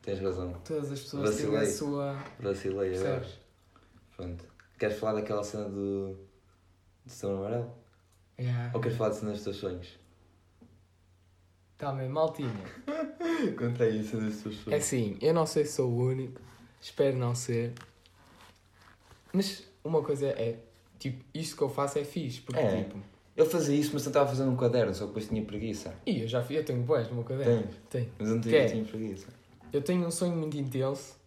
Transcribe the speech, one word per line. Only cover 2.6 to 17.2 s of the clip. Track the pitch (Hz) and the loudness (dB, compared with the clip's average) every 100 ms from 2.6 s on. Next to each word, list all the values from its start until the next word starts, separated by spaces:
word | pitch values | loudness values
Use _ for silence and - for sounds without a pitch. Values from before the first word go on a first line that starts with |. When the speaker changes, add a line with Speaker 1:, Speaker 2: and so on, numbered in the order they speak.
| 98 95 95 92 | -2 0 0 2
Speaker 1:
agora. | 98 - | 0 0
Speaker 2:
Percebes? | - - - _ _ - - - _ - | -4 -14 -20 _ _ -20 -20 -20 _ -12
Speaker 1:
Pronto. | 90 87 - - - - | -8 -8 -12 -20 -20 -2
Queres | 107 104 | -2 0
falar | 110 | 0
daquela | 107 104 107 | 0 0 -2
cena | 101 104 101 | -2 -6 -6
do, | 98 98 98 98 | -2 -2 -2 -4
do | 95 - _ _ _ _ _ _ _ - | -8 -16 _ _ _ _ _ _ _ -20
Setembro | - 98 98 101 | -8 -4 -2 -2
Amarelo? | 120 120 - - _ _ _ _ - | -2 -4 -10 -20 _ _ _ _ -4
Speaker 2:
Yeah. | 123 123 120 | -2 0 -2
Speaker 1:
Ou | - | 0
queres | - - | 0 2
falar | 110 | 0
de | 107 | 0
cenas | 107 104 | -4 -4
dos | |
teus | - 98 | -6 -4
sonhos? | 98 90 87 - _ _ _ _ _ _ - - _ _ _ _ _ _ _ _ _ _ | -6 -6 -12 -20 _ _ _ _ _ _ -20 -20 _ _ _ _ _ _ _ _ _ _
Speaker 2:
Tá | 143 | -4
bem, | 135 131 | -4 -2
maltinha. | 151 160 156 131 104 92 - - 302 302 | 2 2 2 -4 -4 -10 -12 -6 -4 -4
Speaker 1:
<laughs> | - 330 330 233 - | -4 -2 2 0 0
Conta | 120 - | -2 2
aí | 113 107 | 4 4
a | |
cena | 107 113 107 | 0 -2 -2
dos | 107 | -4
teus | 107 107 | -8 -8
sonhos. | - | 0
Speaker 2:
É | 147 | 0
assim, | - 131 107 95 | 2 2 0 2
eu | 143 | 4
não | 165 160 | 4 4
sei | - 147 | 2 2
se | |
sou | - 127 | 2 2
o | 120 127 | 2 2
único. | 131 127 - - - - - | 0 -4 -10 -20 -20 -20 -20
Espero | - - 143 | -18 4 4
não | 127 | 4